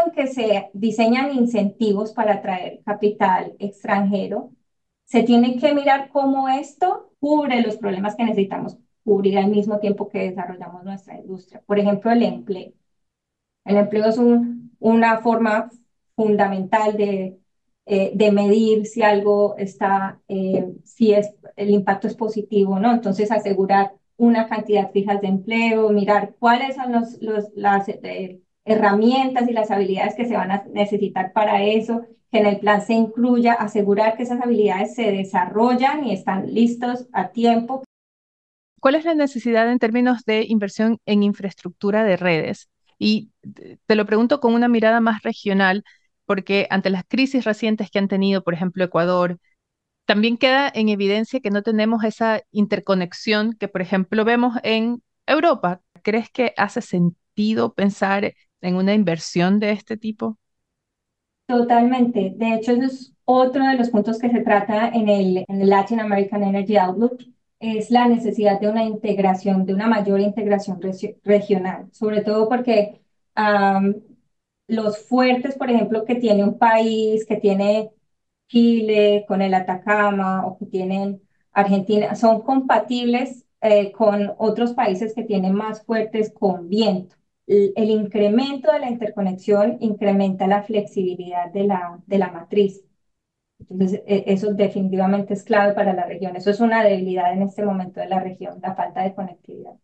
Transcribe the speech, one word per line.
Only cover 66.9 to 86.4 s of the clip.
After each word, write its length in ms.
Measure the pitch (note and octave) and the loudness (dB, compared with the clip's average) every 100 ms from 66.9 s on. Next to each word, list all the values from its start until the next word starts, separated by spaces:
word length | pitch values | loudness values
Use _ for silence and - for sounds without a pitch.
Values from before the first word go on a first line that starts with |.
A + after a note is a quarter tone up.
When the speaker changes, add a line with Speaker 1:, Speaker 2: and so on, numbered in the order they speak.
| G#3 A#3+ B3 - _ _ _ | 0 -2 -2 -18 _ _ _
Speaker 1:
es 300 | A3+ G#3+ G#3+ | -8 -6 2
la 160 | A#3+ A#3+ | 2 4
necesidad 540 | A#3 G#3 G3+ G3+ G3 | 2 0 0 0 2
de 80 | G#3 | 0
una 160 | A3+ | -2
integración, 800 | A3 G#3 G#3+ F#3+ F#3+ F#3 G3 F#3+ F#3+ | -2 -4 -4 0 0 0 0 0 0
de 80 | |
una 140 | G3 A3+ | -2 0
mayor 320 | A3 G3 G3 | 0 2 0
integración 600 | G#3 G3+ G3+ G3+ G3 F3+ | 0 -2 -2 -2 -2 -8
regi-, 360 | F#3+ F#3+ G#3 - | -8 -8 -10 -8
regional, 640 | - G#3 G3+ F#3+ F#3 F3+ - | 0 0 2 -2 -2 -8 -12
sobre 320 | - G#3+ G#3+ | -6 -4 -2
todo 260 | G#3 G#3+ A3 | 0 0 0
porque, 520 | B3 B3 A3 - - _ _ _ | 0 2 2 2 -4 _ _ _
am, 640 | - G#3+ G#3 G3 G3 G3 G#3+ - _ _ _ _ _ - | -2 0 2 2 2 0 -2 -8 _ _ _ _ _ -6
los 300 | A3 G#3 - | -4 -2 -6
fuertes, 580 | - B3+ B3+ B3 C#4 - | -2 2 2 2 -2 -6
por 140 | B3 | 0
ejemplo, 340 | A#3 G#3 A3 | 0 0 -2
que 100 | A3 A#3+ | -2 -2
tiene 280 | A3+ G3+ | 2 2
un 140 | G3+ G3 | 2 2
país, 640 | A#3 A3+ A3+ A3 A3 A3 - | 2 4 2 0 0 0 -2
que 100 | - | 0
tiene 540 | G3+ G3 G3+ G#3+ G#3+ _ _ _ _ _ _ | 0 2 2 0 -2 _ _ _ _ _ _
Chile 760 | A#3+ A#3 A3+ G#3+ G#3+ G#3 G#3 G#3 | 4 4 4 2 4 4 2 0
con 160 | G3 | 0
el 120 | G3 | 2
Atacama 920 | F#3 F#3 F#3 G#3+ G#3 G#3 G3+ F#3+ F#3+ F#3 | 0 -2 -6 0 2 2 0 -2 -2 -4
o 120 | - | -8
que 80 | G3+ | -8
tienen 540 | F#3+ F#3 G3 G3 G3 _ _ _ | -4 -2 -4 -4 -8 _ _ _
Argentina, 640 | - G3 G3 G3 G#3 G#3 | 0 2 2 2 0 0
son 280 | G#3+ A3+ A3 | 0 2 2
compatibles, 1000 | A#3+ C4+ C4 A3 - B3 A#3+ A#3+ C4+ - _ - | 2 0 2 0 0 -4 -2 -2 -4 -10 _ -4
eh, 320 | A3 G#3 G3 | 2 4 2
con 420 | - G#3+ G#3 G3+ - | 0 2 2 -2 -2
otros 340 | G#3+ G#3+ A#3+ | -2 0 -2
países 400 | A#3+ A3 F#3 A3 | 0 -2 -2 -4
que 100 | - | -8
tienen 300 | G#3+ G3 F#3 | -4 -2 0
más 300 | G3 G#3+ G#3+ | 0 -4 -8
fuertes 480 | - A3+ G#3+ A3 G#3+ | -6 -4 -2 -2 -4
con 360 | - | -2